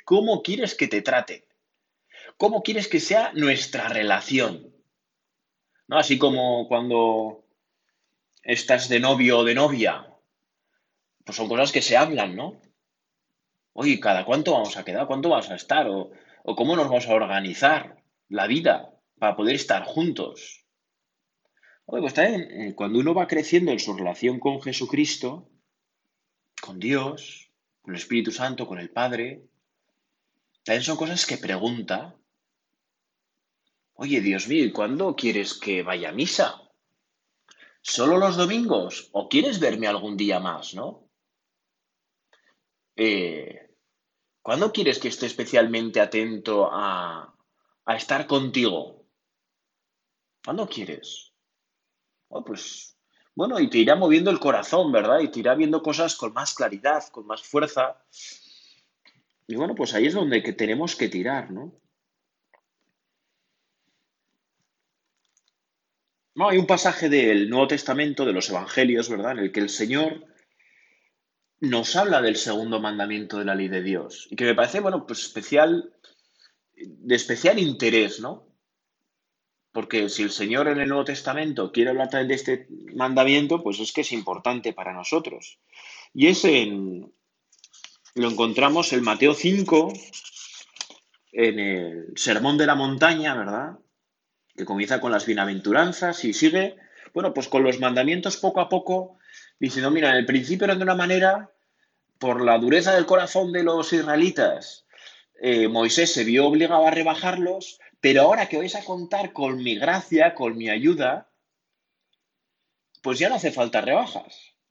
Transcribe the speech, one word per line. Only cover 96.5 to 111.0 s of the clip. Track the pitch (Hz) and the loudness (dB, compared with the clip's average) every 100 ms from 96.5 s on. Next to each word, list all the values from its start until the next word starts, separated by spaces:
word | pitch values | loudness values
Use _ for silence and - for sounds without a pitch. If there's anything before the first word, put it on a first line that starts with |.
| 180 196 - _ - - | 4 -2 -6 _ -20 -10
bueno, | 170 190 | -4 -2
pues | 139 127 | -4 0
con | 135 | 2
los | 135 127 | 2 2
mandamientos | 127 123 139 175 190 - | 0 0 0 0 -4 -2
poco | 190 185 | 0 0
a | 170 | 0
poco | 185 185 185 185 - _ - - _ | -2 0 -4 -4 -16 _ -20 -20 _
dice, | 135 131 | -4 -2
"No, | 135 | 0
mira, | 160 147 | 2 4
en | 127 | 4
el | 120 | 4
principio | 135 127 185 | 0 0 0
eran | 202 190 | 0 2
de | |
una | 185 180 | 2 2
manera, | 180 185 190 202 208 _ _ _ _ _ _ _ | 2 4 4 2 -4 _ _ _ _ _ _ _
por | 127 120 | -2 2
la | 120 117 | 4 6
dureza | 120 165 180 | 6 4 6
del | 185 170 | 4 6
corazón | 185 180 185 180 | 4 4 -2 0
de | 175 | 0
los | 170 165 160 | 2 0 0
israelitas, | 165 151 151 180 143 101 71 - - _ - - - _ _ | 0 2 2 2 4 2 0 -8 -20 _ -20 -20 -20 _ _
eh, | 127 117 110 | 0 2 4
Moisés | 113 113 165 165 | 2 2 2 2
se | 135 | 0
vio | 113 123 143 | 2 4 4
obligado | 156 160 165 160 | 4 4 4 4
a | |
rebajarlos, | 156 160 160 185 180 180 190 - - - _ | 4 0 0 -2 -2 -2 -4 -10 -20 -20 _
pero | 135 135 | 4 6
ahora | 151 220 190 | 6 6 0
que | 156 | -2
vais | 185 208 | -4 -8
a | |
contar | - 180 175 202 - | -8 -10 -4 -4 -4
con | - 135 131 | -4 -4 -4
mi | 123 104 | -4 -2
gracia, | 151 185 - 160 165 | 0 -2 0 4 4
con | - 120 113 | 4 -4 -4
mi | 113 | -4
ayuda, | 107 147 165 | 2 2 2